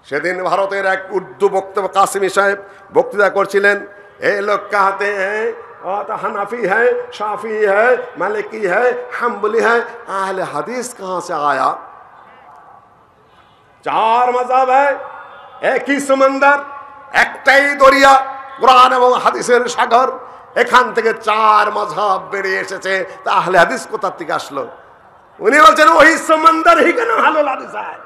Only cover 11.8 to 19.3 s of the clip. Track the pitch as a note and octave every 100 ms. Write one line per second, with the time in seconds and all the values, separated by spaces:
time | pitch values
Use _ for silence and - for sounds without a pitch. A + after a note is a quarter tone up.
11.8 | - - - - - - - - - -
12.8 | _ _ _ _ _ _ _ _ _ _
13.8 | C3+ D3+ A3 A#3+ B3 B3 A#3+ B3+ C4 C4
14.8 | C#4+ C4 - - - - - - F#3+ C4
15.8 | - C#4 C#4 C4+ C4+ C4+ C#4 C#4+ - -
16.8 | - - - - G#3 - - C4+ C#4+ C#4+
17.8 | C4+ C#4 C#4 C4 - - - - A#3+ B3+
18.8 | B3+ B3+ B3 A#3+ G#3